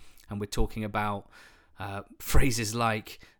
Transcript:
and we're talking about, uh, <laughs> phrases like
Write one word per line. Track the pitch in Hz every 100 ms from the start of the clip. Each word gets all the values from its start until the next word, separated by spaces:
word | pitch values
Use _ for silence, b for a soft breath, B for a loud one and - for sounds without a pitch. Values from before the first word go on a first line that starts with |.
| b b b
and | 101
we're | 104
talking | - 110 113
about, | 107 107 104 101 - b b b b -
uh, | 101 101 -
<laughs> | -
phrases | - - 131 113 107 113
like | 117 110 - - b b